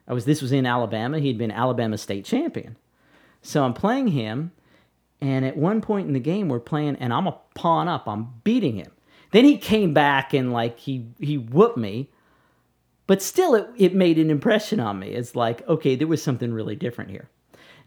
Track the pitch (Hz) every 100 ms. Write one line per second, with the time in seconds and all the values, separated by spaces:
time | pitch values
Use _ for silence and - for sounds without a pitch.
0 | - 123 120 151 127 139 127 123 113 107
1 | 120 156 143 110 113 101 127 120 113 107
2 | - 101 - 247 330 - - 113 _ _
3 | _ _ _ _ - 156 131 120 196 262
4 | 254 139 110 117 170 _ _ _ _ _
5 | _ - 139 131 131 139 165 220 208 208
6 | 160 135 127 196 185 120 - 151 147 139
7 | 123 120 180 - _ - 170 160 165 143
8 | - 104 113 - 202 247 175 104 76 _
9 | _ _ _ 202 285 247 - 214 190 147
10 | 143 139 - 143 127 120 117 117 - 131
11 | 117 120 147 147 113 139 233 170 107 107
12 | 147 _ _ _ _ _ _ _ _ _
13 | - 190 - - 359 226 175 - 180 190
14 | 180 160 156 147 226 214 - - 110 98
15 | 101 117 120 120 117 117 - 165 139 131
16 | 156 156 - 123 120 113 110 107 120 120
17 | 110 98 - _ _ - - -